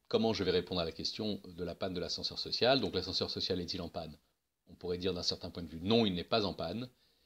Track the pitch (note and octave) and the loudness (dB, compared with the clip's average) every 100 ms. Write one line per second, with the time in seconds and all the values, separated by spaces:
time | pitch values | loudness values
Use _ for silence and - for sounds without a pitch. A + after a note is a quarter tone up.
0 | - A2+ A2+ G2+ F#2 F2+ F2 F2+ E2 - | -2 2 4 2 4 2 2 -2 -2 -4
1 | - - G#2+ G2 F2+ E2+ E2+ D#2+ G2 F2 | -6 -4 -4 -4 -8 -8 -6 -4 -4 -4
2 | E2 - D#2 - - - A#2 C3+ F#2+ F#2 | -4 -4 -4 -6 -4 2 4 6 2 0
3 | F2+ F2+ F2+ G#2 - F2 E2+ F#2+ E2 E2+ | -2 -2 -2 -2 0 0 -2 -4 -6 -6
4 | D#2 D2+ _ _ _ _ - - - F2+ | -10 -12 _ _ _ _ -20 -8 -4 0
5 | F#2 F2 - F#2+ F2+ E2+ E2+ D#2+ F#2 A2+ | 0 0 0 -2 -4 -8 -8 -2 4 6
6 | G#2+ F2 D#2+ A2+ G2 D#2 E2 G#2 B2+ _ | 6 2 0 2 2 -2 -4 -4 -8 _
7 | _ _ | _ _